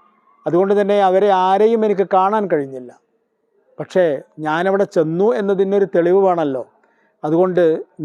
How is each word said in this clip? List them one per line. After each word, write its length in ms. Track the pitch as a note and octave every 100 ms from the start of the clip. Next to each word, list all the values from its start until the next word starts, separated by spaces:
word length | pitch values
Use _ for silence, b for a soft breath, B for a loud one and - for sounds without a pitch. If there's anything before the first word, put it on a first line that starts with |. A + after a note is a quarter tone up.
| _ _ _ _ D#3
അതുകൊണ്ട് 260 | E3+ G3 G3+
തന്നെ 180 | G3 G3+ F#3+
അവരെ 220 | F#3 G3+ F#3 F#3
ആരെയും 340 | G3 A3 A3+ G#3+
എനിക്ക് 180 | F#3+ F3+ F#3
കാണാൻ 280 | F#3+ G#3+ G3
കഴിഞ്ഞില്ല. 400 | D#3+ C#3 C3 B2 - _ _ _ _ _ _ _ -
പക്ഷേ 260 | D3 F#3 E3+ C3+ - - D3+
ഞാനവിടെ 420 | D#3+ F#3+ G3 G3 F3+
ചെന്നു 300 | D#3 E3+ G#3 B3
എന്നതിനൊരു 500 | G3 F#3+ F#3+ G3+ G3 F3
തെളിവ് 260 | E3+ F#3+ F#3+
വേണമല്ലോ. 360 | E3+ D3 C3 A2+ _ _ _ _ _
അതുകൊണ്ട് 420 | D#3 E3 F#3 F3+ E3 D#3+ - -